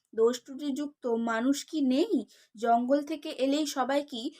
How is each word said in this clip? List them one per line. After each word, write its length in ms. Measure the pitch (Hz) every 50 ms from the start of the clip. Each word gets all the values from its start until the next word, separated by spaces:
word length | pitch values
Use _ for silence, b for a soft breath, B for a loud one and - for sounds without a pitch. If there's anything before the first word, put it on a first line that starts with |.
| _ _ -
দোষ 280 | 214 226 233 247 247 -
ত্রুটিযুক্ত 600 | - 269 262 294 294 262 269 294 285 - _ -
মানুষ 580 | 247 226 226 233 233 226 226 233 269 277 285 -
কি 160 | - - 311
নেই? 460 | 277 254 254 269 359 466 403 262 208 b b b b b b
জঙ্গল 460 | 208 214 233 233 233 247 247 277 294 294
থেকে 260 | 294 320 302 - 320
এলেই 380 | 302 - 254 277 277 302 311
সবাই 360 | 285 - 277 254 240 277 285 285
কি 300 | 285 285 226 226 302 b b